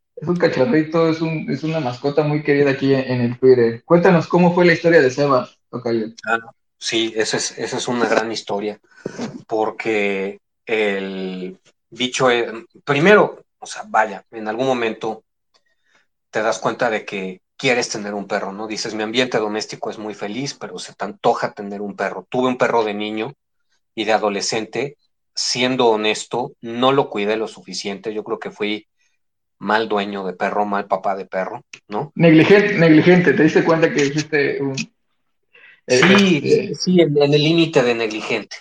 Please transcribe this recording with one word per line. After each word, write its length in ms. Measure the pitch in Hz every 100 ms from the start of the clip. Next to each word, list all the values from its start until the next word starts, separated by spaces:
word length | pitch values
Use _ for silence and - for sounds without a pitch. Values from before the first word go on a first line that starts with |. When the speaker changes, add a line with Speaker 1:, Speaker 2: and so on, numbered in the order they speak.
| _ -
Speaker 1:
es 120 | 151
un 80 | 175
cachorrito, 720 | 170 - 123 156 151 165 165
es 120 | 160
un, 280 | 160 156 -
es 140 | 143
una 160 | 156 160
mascota 440 | 131 123 143 151
muy 200 | 147 151
querida 280 | 151 143 143
aquí 220 | 135 135
en, 80 | 135 131
en 100 | 123
el 180 | 120 123
Twitter. 440 | 131 123 117 117 -
Cuéntanos 420 | 170 190 170 -
cómo 260 | 175 175
fue 120 | 175 175
la 80 |
historia 280 | 165 170 165
de 100 | 131
Sebas, 480 | 127 143 131 - _ _
tocayo. 380 | 120 120 113 110 - -
Speaker 2:
Ah, 100 | 113 - _ _ _
sí, 360 | - 117 113 110
esa 220 | 107 117
es, 200 | - -
esa 200 | 113 127
es 100 | -
una 200 | 120 110
gran 240 | 110 113
historia, 480 | 107 - 101 104 104 _ _ - - 117 - -
porque 920 | 110 110 107 113 107 101 98 98 101 _ _ -
el 920 | 110 104 98 98 95 92 92 92 92 _ _ _
bicho, 420 | 113 123 - 127
eh, 340 | 120 110 110 - _ -
primero, 580 | 143 175 208 - - _ _
o 60 | -
sea, 180 | - 107
vaya, 380 | 110 110 95 _
en 160 | 117 107
algún 200 | 110 135
momento 560 | 127 113 107 117 110 _ _ _ _ _ _ _ _ _ _ _
te 100 | -
das 180 | 110 -
cuenta 300 | 131 113 123
de 160 | 107 -
que 360 | 101 95 92 _ -
quieres 320 | 135 123 113
tener 240 | 113 104
un 140 | 104 98
perro, 260 | 104 95
¿no? 140 | 98 107
Dices, 260 | 104 117
"Mi 100 | 107
ambiente 340 | 107 117 127 123
doméstico 520 | 107 107 - - 113
es 80 | 101
muy 160 | 107
feliz, 400 | 101 101 110 139
pero 260 | - 104 90
se 140 | -
te 120 | - 98
antoja 480 | 101 123 113 120
tener 280 | - 101 101
un 140 | 104 95
perro". 300 | 98 92 92
Tuve 180 | 127 127
un 100 | 127
perro 260 | 120 117
de 100 | 107
niño 400 | 104 107 107 113 147 _ _ _ _ _ -
y 100 | 107
de 80 |
adolescente, 840 | 104 104 98 95 117 107 117 143 - _ _ _ -
siendo 520 | - 127 127 127 120
honesto, 640 | 107 107 107 - 120 139 -
no 300 | 117 117 131
lo 160 | 139 135
cuidé 280 | 107 101 110
lo 100 | 107
suficiente, 680 | - 92 92 101 98 110
yo 100 | 107
creo 160 | 104 107
que 120 | 98
fui 360 | 92 104 107 - _ _ _ _ _ _ -
mal 300 | 98 107 110
dueño 360 | 104 101 101 95
de 80 |
perro, 320 | 92 101 101 104
mal 220 | 101 98
papá 280 | 98 104 95
de 100 | 95
perro, 360 | 95 92 117 _ - -
¿no? 260 | 104 147 -
Speaker 1:
Negligente, 580 | 170 160 160 202 202 180
negligente, 560 | 165 156 170 180 165
¿te 100 | 131
diste 200 | 151 185
cuenta 280 | 160 165 160
que 100 | 127 139
dijiste 560 | 151 147 147 139 -
un, 320 | 139 135 - _ _ _ _ _ _ _ - _ -
eh, 120 | 190
Speaker 2:
Sí, 360 | 175 196 196 151
Speaker 1:
este 320 | - - - -
Speaker 2:
sí, 260 | - 185
en, 160 | 156 147
en 120 | 143
el 100 | 151
límite 380 | 147 170 156 143
de 120 | 120 117
negligente, 600 | 113 110 104 117 101 -